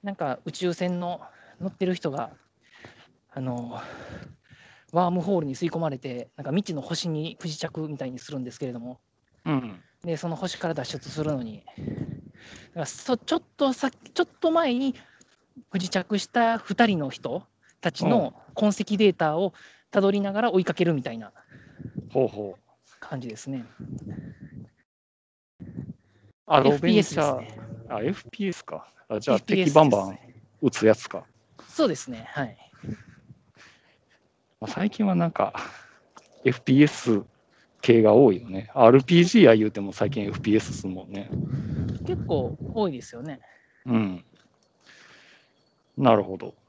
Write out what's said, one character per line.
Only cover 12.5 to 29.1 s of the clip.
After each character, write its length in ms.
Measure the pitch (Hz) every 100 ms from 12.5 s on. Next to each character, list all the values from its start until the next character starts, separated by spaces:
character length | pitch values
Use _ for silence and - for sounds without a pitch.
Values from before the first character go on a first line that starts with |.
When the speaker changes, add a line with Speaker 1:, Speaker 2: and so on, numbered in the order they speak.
| - -
Speaker 1:
か 60 | 170
ら 60 | 143
そ-、 300 | - - 247
ち 160 | -
ょ 20 | 339
っ 60 | _ _
と 160 | 277
さ-、 180 | 254 269
ち 300 | - - -
ょ 40 |
っ 20 | 359 _
と 100 | 339
前 240 | 330 320
に 200 | 240 269 240 - _ _ _ _ - -
不 80 | 190
時 120 | 180
着 280 | 196 180 208
し 80 | -
た 320 | 240 233 226
二 280 | - 196 233
人 120 | 180
の 120 | 139
人 340 | - 120 143 - _ _ _
た 120 | 180
ち 140 | - 170
の 280 | 233 143 - -
痕 160 | - 214
跡 260 | 196 208 202
デ 160 | 208
ー 20 |
タ 220 | 175 160 156
を 160 | 190 - - _ _
た 100 | -
ど 100 | 196
り 100 | 202
な 120 | 196
が 80 | 202
ら 120 | 233
追 80 | 190
い 40 |
か 100 | 180
け 100 | 165
る 100 | 170
み 80 | 151
た 100 | 127
い 60 | 117
な 140 | 104 _ _ - - -
Speaker 2:
う 220 | - - -
ん。 40 |
ほ 140 | 127
う 40 | 123
ほ 280 | 101 104 -
う。 20 | _ _ _ _
Speaker 1:
感 220 | - 135
じ 80 | 120
で 80 | 110
す 120 | -
ね。 160 | 135 113 _ - - - - - - - - - _ _ _ _ _ _ _ _ _ - - - - _ _ _ _ -
Speaker 2:
ア 160 | 160
ド 80 | 127
ベ 60 | 143
ン 40 |
チ 0 |
ャ 0 |
ー。 0 |
Speaker 1:
エ 0 |
フ 0 |
ピ 60 | 165
ー 100 | 214
エ 40 |
ス 120 | 196
で 80 | -
す 140 | 147 131
ね。 240 | 123 - - - -
Speaker 2:
あ、 140 | 117
エ 100 | 120
フ 120 | 196 -
ピ 140 | -
ー 40 | 196
エ 40 |
ス 120 | 170
か。 280 | - 78 - _
あ、 120 | _